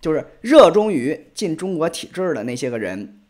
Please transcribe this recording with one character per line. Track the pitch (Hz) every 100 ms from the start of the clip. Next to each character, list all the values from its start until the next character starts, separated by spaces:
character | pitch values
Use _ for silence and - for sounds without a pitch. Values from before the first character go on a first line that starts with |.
就 | 170
是 | 156 - -
热 | 226 302 196
衷 | 170 214
于 | 170 123 151 - -
进 | 202 160
中 | 185 175
国 | 165
体 | 165 -
制 | 170 185
的 | 139 110
那 | 123
些 | 135
个 | 117
人 | 101 95 104 - _